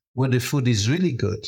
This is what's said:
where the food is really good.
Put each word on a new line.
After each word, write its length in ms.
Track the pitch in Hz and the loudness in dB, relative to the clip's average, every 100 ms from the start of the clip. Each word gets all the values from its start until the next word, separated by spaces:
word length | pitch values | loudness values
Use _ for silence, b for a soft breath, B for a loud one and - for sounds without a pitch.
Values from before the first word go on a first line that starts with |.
| _ | _
where 160 | 123 131 | -4 0
the 100 | 123 | 0
food 260 | - 143 123 | 0 0 2
is 220 | 107 107 | 2 2
really 240 | 170 175 | 2 0
good. 340 | 120 101 98 | 0 -4 -4